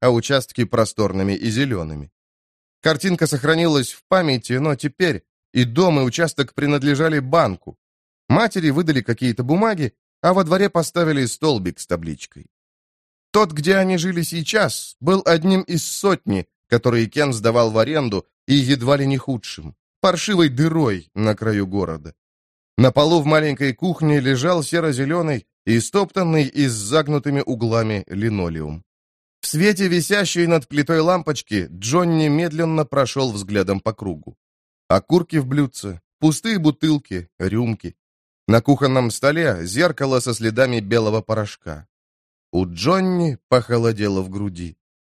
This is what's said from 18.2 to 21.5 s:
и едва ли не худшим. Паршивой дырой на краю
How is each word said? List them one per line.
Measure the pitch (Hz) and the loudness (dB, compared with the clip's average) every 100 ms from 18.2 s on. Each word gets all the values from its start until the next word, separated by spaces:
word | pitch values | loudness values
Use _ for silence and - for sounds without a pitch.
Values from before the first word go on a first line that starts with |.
| - _ - | -6 _ 0
и | |
едва | 139 127 139 120 143 | 2 2 0 2 0
ли | 135 | 0
не | 135 | -2
худшим. | - 123 - - 78 - _ _ | -4 -8 -8 -14 -16 -18 _ _
Паршивой | 190 175 - 196 160 | -2 0 0 2 2
дырой | 123 160 160 139 95 82 | 4 0 2 0 -2 -8
на | - 107 | -2 -2
краю | 104 110 | 0 -2